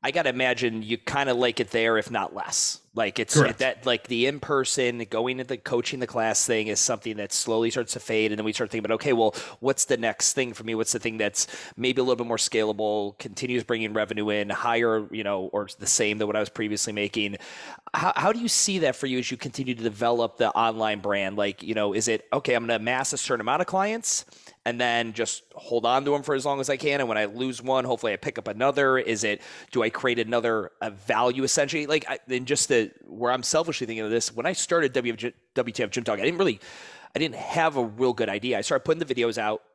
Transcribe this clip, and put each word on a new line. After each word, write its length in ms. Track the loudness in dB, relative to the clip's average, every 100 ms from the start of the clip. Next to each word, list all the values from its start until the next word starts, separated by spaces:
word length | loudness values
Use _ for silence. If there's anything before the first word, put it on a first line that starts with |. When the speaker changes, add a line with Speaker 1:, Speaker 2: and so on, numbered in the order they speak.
Speaker 1:
I 60 | 0
gotta 200 | 0 0
imagine 520 | 2 2 2 0 -2
you 160 | -4 -4
kinda 360 | -2 -2 0
like 260 | 2 2 2
it 100 | 0
there, 280 | 2 4 2
if 120 | 2
not 240 | -2 -4
less. 460 | -6 -4 -2 -2 -4 _
Like, 260 | -2 -2 -2
it's 160 | 2 4
Speaker 2:
Correct. 240 | 4 4
Speaker 1:
that, 260 | -2 0 0
like, 220 | 0 0
the 180 | 0 2
in-person, 800 | 0 -2 0 0 2 0 0 -4
going 280 | -2 -2 -2
to 60 |
the, 140 | -6 -8
coaching 420 | -2 -2 -2 -4
the 80 | -4
class 380 | 0 0 2 2
thing 220 | 2 2
is 120 | 0
something 380 | 0 0 -4 -6
that 140 | -4
slowly 380 | -4 0 2 2
starts 220 | 0 -4
to 60 | -6
fade. 320 | -2 2 2
And 80 | 2
then 40 |
we 80 | -2
start 200 | -2 -2
thinking 120 | -2
about, 120 | 0 0
"Okay, 180 | 2
well, 200 | 4 4 2 -12 -4
what's 260 | -2 0 2
the 100 | 2
next 360 | 0 2 0
thing 200 | 2 -2
for 100 | -4
me? 120 | -4 -2
What's 160 | 0
the 80 | 0
thing 180 | -2 0
that's 300 | -2 0 -4 -6 -16 -2
maybe 240 | 0 2
a 20 |
little 140 | 2 2
bit 100 | 0
more 100 | -2
scalable, 800 | 0 2 2 2 0 0 -2 -8
continues 440 | -14 -8 -2 -2
bringing 300 | -2 -2 -2
revenue 360 | -2 -2 0 0
in, 200 | 0 0
higher, 580 | -2 0 2 4 2 -2
you 120 | -6
know, 200 | -4 -4 -2
or 160 | -4 -4 -6
the 80 | 0
same 300 | 2 2 2
than 100 | 0
what 80 | 0
I 40 |
was 100 | -2
previously 440 | -2 -4 -2 -2
making?" 440 | -2 -2 0 -2 -4 -12 -16 -16 -16 -8
How, 200 | -2 0 2
how 180 | 2
do 60 | 2
you 80 | 0
see 320 | 0 2 2
that 160 | 2 0
for 100 | -2
you 140 | -2
as 100 | -2
you 80 | -6
continue 380 | -8 -8 -6 -2
to 80 |
develop 540 | -4 0 2 2 2 2
the 120 | 2
online 480 | 4 2 2 0 0
brand? 380 | 0 0 0 0
Like, 240 | -2 -2
you 140 | -4 0
know, 180 | 0
is 140 | 0 0
it, 200 | 0 0
"Okay, 220 | -2 2 0
I'm 80 |
gonna 120 | 2 -2
amass 380 | 0 -2 -2
a 40 | -4
certain 240 | -2 -2
amount 200 | 0 0
of 60 | 0
clients 580 | 0 0 -2 -2 -4 -4 -20 -20 -8 -6
and 160 | 0
then 320 | 2 2 0
just 300 | -2 -4 -4 _
hold 320 | -20 -2 0 4
on 180 | 2 4
to 100 | 0
'em 80 |
for 100 | 2
as 120 | 0 0
long 140 | -2
as 100 | 0
I 80 | 0
can. 220 | 0 0
And 80 | 2
when 100 | 2
I 80 | 0
lose 360 | -2 -4 -4
one, 240 | 0 0 2
hopefully 280 | 0 0
I 40 | -2
pick 200 | -4 -8
up 80 | -8
another"? 500 | 0 2 4 4 4
Is 260 | 2 0
it, 180 | 0 -2 -6 -18 -4
"Do 120 | 0
I 60 | 0
create 300 | 2 0 2
another, 520 | 2 2 2 0 -2 _
uh, 80 | -8
value 540 | -8 -2 2 2 2
essentially?" 420 | 0 2 0 0 0
Like, 200 | 0 0
I, 100 | -8 -4
and 180 | -4 0
just 240 | 0 4
the, 120 | 4 2 -4 -18
where 260 | -4 0
I'm 120 | 0
selfishly 420 | 2 0 0 -4 -4
thinking 200 | -4 0
of 40 |
this, 240 | 0 0
when 120 | -4 -4
I 80 |
started 400 | -2 0 2 2
W 200 | 0 -2
F 60 | -4
G, 140 | -6 -10 _ -4
W 180 | -4
T 100 | -2
F 80 | -2
Gym 120 | -2
Talk, 160 | -2 0
I 40 |
didn't 160 | 0 2
really, 200 | 0 0 -8 -18 -18 -20 -8
I 60 | -2
didn't 160 | -2 -4
have 400 | -4 2 2 2
a 80 |
real 300 | -2 2 2
good 160 | 2 0
idea. 280 | -2 -2 -2
I 40 |
started 240 | 0 0 2
putting 200 | 0 0
the 80 |
videos 240 | 0 0 0
out 240 | -2 -2 _